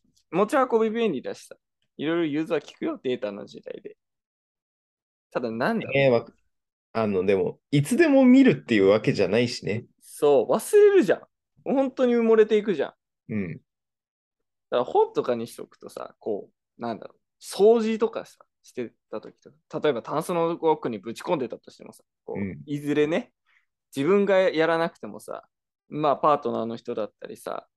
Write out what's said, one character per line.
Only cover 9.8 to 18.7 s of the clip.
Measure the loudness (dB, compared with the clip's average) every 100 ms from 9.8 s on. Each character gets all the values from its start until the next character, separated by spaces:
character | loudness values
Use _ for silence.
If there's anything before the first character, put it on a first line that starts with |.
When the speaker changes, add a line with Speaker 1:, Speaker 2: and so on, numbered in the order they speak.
| -8 _
Speaker 1:
そ | -20 -2 2 4 2
う、 |
忘 | -2 2 6
れ | 6 6
る |
じ | 2
ゃ | 0
ん。 | -6 _ _ _
本 | -4 -2 -2
当 | 0 2
に |
埋 | 2
も | 4 4
れ | 4
て | 2
い |
く | 0 -4
じ |
ゃ | -4 -10 _ _ -10
ん。 |
Speaker 2:
う | -8
ん。 | -8
Speaker 1:
だ | -10
か | _ _ _ _ _ _ _ _ _ _ -6 -6
ら |
本 | 0 0 0
と | -2
か | -4 -4
に | -6
し | -14
と | -20
く | _
と | -18
さ、 | -16 -16 _
こ | -8 -8 -10
う、 | _ _ -12
な | -10
ん | -10
だ | -14
ろ | _
う、 | _ _
掃 | -8 4 4 6
除 | 2 -2
と | -4
か | -6 -14
さ、 | _ _ _
し | _